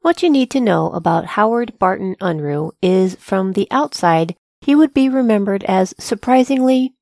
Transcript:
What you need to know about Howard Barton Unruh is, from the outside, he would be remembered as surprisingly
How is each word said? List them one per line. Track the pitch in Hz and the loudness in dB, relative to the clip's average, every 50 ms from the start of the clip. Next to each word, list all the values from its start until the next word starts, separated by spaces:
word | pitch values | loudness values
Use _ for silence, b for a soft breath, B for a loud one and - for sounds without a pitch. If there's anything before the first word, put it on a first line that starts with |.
What | _ 330 339 - - | _ 0 0 2 2
you | 349 | 2
need | 294 277 254 240 | 2 2 2 0
to | - 269 | 0 0
know | 247 214 180 165 160 165 - | 0 2 0 0 0 -2 -4
about | 180 165 175 165 165 165 | -2 -2 0 0 0 -2
Howard | 175 - - 208 226 233 240 240 233 - _ | -4 -2 0 0 0 0 -2 -4 -6 -4 _
Barton | 190 185 190 - 196 190 185 _ | 0 0 0 -2 -4 -8 -8 _
Unruh | 196 185 165 156 147 147 147 147 156 160 - _ - | -4 -4 -4 -4 -4 -4 -4 -4 -4 -6 -6 _ 0
is, | 180 185 190 185 185 180 | 2 2 2 2 0 -2
from | - - - 202 190 190 190 190 | -8 -8 -4 -4 -2 -2 -2 -2
the | 202 196 - | -2 -4 -2
outside, | - 262 302 285 - - - 175 165 160 165 165 175 _ _ _ _ _ | -2 -2 -2 -2 -4 -2 0 2 2 2 0 -2 -6 _ _ _ _ _
he | - - 285 | -2 2 4
would | 294 320 285 _ | 4 4 4 _
be | 277 269 269 | 0 0 2
remembered | 262 262 254 233 214 208 202 202 196 196 - | 0 0 2 2 2 2 0 -2 -4 -4 -2
as | - 196 190 190 185 - - | 0 0 0 0 0 -4 -14
surprisingly | - - 240 202 - - 254 262 254 - 277 262 254 254 262 254 254 254 _ _ | -8 -6 -6 -6 0 2 2 2 2 2 0 0 2 2 2 2 0 -2 _ _